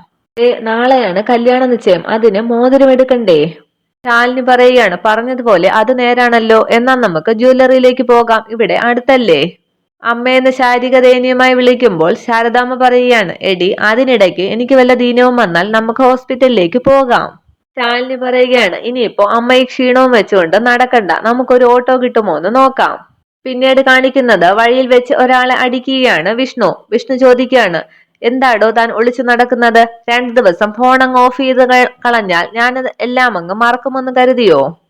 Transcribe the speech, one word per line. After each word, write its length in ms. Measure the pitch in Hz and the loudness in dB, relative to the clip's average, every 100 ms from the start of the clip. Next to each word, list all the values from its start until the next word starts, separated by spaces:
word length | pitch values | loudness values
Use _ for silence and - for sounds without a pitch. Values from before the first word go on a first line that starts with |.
| 175 _ _ - | _ _ _ -2
"ഏ, 180 | 240 233 | -2 -2
നാളെയാണ് 640 | 220 226 247 262 214 180 214 | -4 -2 0 0 0 -4 -2
കല്യാണ 340 | 240 233 254 | -2 0 0
നിശ്ചയം, 440 | 254 240 - 175 - | 0 -2 0 -2 -2
അതിന് 320 | 226 226 196 | 0 0 0
മോതിരം 520 | 233 233 254 269 269 | -4 -2 2 2 4
എടുക്കണ്ടേ?" 540 | 254 262 247 214 160 156 - _ _ _ _ 254 | 2 0 0 2 2 0 -6 _ _ _ _ -2
ശാലിനി 340 | 233 247 254 | 0 0 -2
പറയുകയാണ്. 560 | 247 247 247 247 214 175 | 0 4 4 4 2 0
"പറഞ്ഞതുപോലെ 640 | 220 220 240 254 233 208 185 | -2 -2 -4 -6 0 2 2
അത് 300 | 220 220 254 | 0 0 0
നേരാണല്ലോ, 680 | 240 247 240 233 226 220 - | 0 0 2 0 2 2 2
എന്നാൽ 240 | 233 247 | 0 0
നമുക്ക് 380 | 262 226 160 156 | 0 0 -2 -2
ജ്വല്ലറിയിലേക്ക് 680 | 220 254 262 262 262 254 247 | 0 2 2 4 4 2 0
പോകാം, 420 | 233 240 233 220 - | 0 0 2 -2 -4
ഇവിടെ 300 | 226 202 175 | -4 -2 0
അടുത്തല്ലേ?" 680 | 233 240 247 262 220 151 165 - _ _ _ _ | -2 -2 0 0 2 0 0 -8 _ _ _ _
അമ്മയെന്ന് 480 | 226 233 247 254 262 | -6 -4 -2 0 0
ശാരിക 500 | 262 247 247 254 262 | 0 0 0 0 2
ദയനീയമായി 540 | 254 254 254 254 254 | 4 2 0 0 0
വിളിക്കുമ്പോൾ 600 | 254 247 240 240 170 160 | 2 2 2 0 0 -2
ശാരദാമ്മ 600 | 220 - 226 233 233 247 | -2 -2 -2 0 0 -2
പറയുകയാണ്, 600 | 254 254 247 247 240 180 - | 0 0 2 2 0 0 -4
"എടി, 360 | - 185 180 - | -4 -2 -2 -2
അതിനിടയ്ക്ക് 640 | 208 226 262 240 190 175 | 0 0 0 2 2 0
എനിക്ക് 320 | 190 214 247 | -6 -4 0
വല്ല 200 | 269 247 | 2 4
ദീനവും 420 | 247 247 240 254 247 | 2 0 2 2 2
വന്നാൽ 340 | 202 170 196 | 0 -2 -2
നമുക്ക് 320 | 220 226 226 | -4 -4 0
ഹോസ്പിറ്റലിലേക്ക് 760 | 262 254 - 254 262 226 175 247 | 0 0 -4 -2 0 2 0 -2
പോകാം." 680 | 262 269 269 208 - - _ _ _ - | 0 0 2 -2 -4 -12 _ _ _ -8
ശാലിനി 340 | 240 240 254 262 | -4 -4 -6 -6
പറയുകയാണ്, 600 | 247 254 254 247 202 175 | -4 0 2 2 0 -2
"ഇനിയിപ്പോ 540 | 220 254 240 - 202 | -8 -6 -6 -2 0
അമ്മ 220 | 226 240 | 0 0
ഈ 120 | 254 | 0
ക്ഷീണവും 460 | 254 - 254 254 262 | 0 -2 0 2 2
വെച്ചുകൊണ്ട് 560 | 240 185 196 165 190 240 | 2 2 0 2 0 0
നടക്കണ്ട, 440 | 240 247 233 185 165 | 0 0 0 0 -2
നമുക്കൊരു 420 | 220 247 262 247 | -2 -2 0 2
ഓട്ടോ 320 | 247 247 247 254 | 4 2 0 -2
കിട്ടുമോ 400 | 247 240 208 156 | 0 -2 -2 -4
എന്ന് 200 | 175 247 | -2 0
നോക്കാം." 600 | 269 254 170 - - _ _ _ | 0 0 -4 -4 -16 _ _ _
പിന്നീട് 360 | 262 254 262 262 | -10 -2 0 2
കാണിക്കുന്നത് 720 | 269 262 262 269 247 202 175 | 2 2 2 0 0 2 2
വഴിയിൽ 340 | 202 233 254 254 | 2 2 0 2
വെച്ച് 280 | 247 247 | 0 0
ഒരാളെ 400 | - 254 254 254 | 0 2 0 0
അടിക്കുകയാണ് 760 | 247 254 247 254 269 254 175 170 | -2 -2 -4 -4 -2 0 -2 -2
വിഷ്ണു. 580 | 226 262 - 196 - - | -4 -6 -2 -4 -4 -6
വിഷ്ണു 260 | 240 - 262 | -6 -4 0
ചോദിക്കുകയാണ്, 640 | 254 247 247 254 208 165 - _ _ _ | 2 2 2 0 0 -2 -10 _ _ _
"എന്താടോ 480 | 233 262 262 220 214 | -6 -2 0 0 0
താൻ 220 | 220 233 | 0 -2
ഒളിച്ചു 300 | 208 240 247 | 0 -2 -2
നടക്കുന്നത്? 640 | 247 233 247 233 233 226 233 233 - | -2 0 0 0 0 2 0 -2 -4
രണ്ടു 300 | 240 247 233 | -4 -2 0
ദിവസം 320 | 202 170 208 | 0 0 -4
ഫോൺ 300 | 214 254 262 | 0 0 2
അങ്ങ് 180 | 254 254 | 2 2
ഓഫ് 160 | 254 254 | 0 0
ചെയ്ത് 320 | 269 254 254 | -2 0 2
ക-, 200 | 247 247 - 240 | 2 0 -2 -4
കളഞ്ഞാൽ 420 | 233 202 170 170 | -2 -2 -4 -4
ഞാനത് 380 | 226 240 254 254 - | -4 -4 -4 -8 -8
എല്ലാം 380 | 240 247 254 190 | -6 0 -2 -2
അങ്ങ് 160 | 170 | -8
മറക്കുമെന്ന് 580 | 202 233 247 269 262 262 254 | -2 -2 -2 -4 -6 -4 0
കരുതിയോ? 640 | 254 254 220 147 139 165 | 0 2 2 2 0 -6